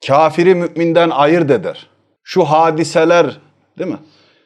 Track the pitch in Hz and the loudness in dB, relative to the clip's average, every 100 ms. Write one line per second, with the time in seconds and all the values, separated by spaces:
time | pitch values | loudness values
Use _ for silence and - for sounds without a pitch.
0 | - 139 160 160 185 180 170 160 170 165 | -2 0 2 2 2 2 -2 -4 0 0
1 | 165 131 147 175 147 120 85 - - _ | 0 0 2 2 0 -2 -4 -12 -18 _
2 | _ _ - 180 151 156 160 156 160 165 | _ _ -6 -2 0 2 0 -2 -2 0
3 | 160 175 143 - _ _ _ - 175 - | 2 2 0 -4 _ _ _ -14 -12 -12
4 | _ _ _ _ | _ _ _ _